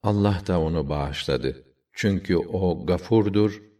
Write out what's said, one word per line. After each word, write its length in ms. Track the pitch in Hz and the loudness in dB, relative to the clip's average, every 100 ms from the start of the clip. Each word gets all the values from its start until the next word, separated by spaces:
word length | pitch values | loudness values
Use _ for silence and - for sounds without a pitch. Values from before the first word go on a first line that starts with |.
Allah 400 | 107 104 101 95 98 | 2 2 2 0 0
da 140 | 90 | 0
onu 280 | 80 82 71 | 0 -2 -2
bağışladı. 760 | 73 71 71 - 65 64 64 - _ _ | -2 -4 -6 -2 -2 -2 -8 -18 _ _
Çünkü 440 | - 104 95 - 87 | -2 0 0 0 0
o 500 | - 92 92 80 90 | 0 -2 0 -2 0
gafurdur 760 | 90 - 113 104 101 104 101 - | -2 2 2 4 2 0 -2 -18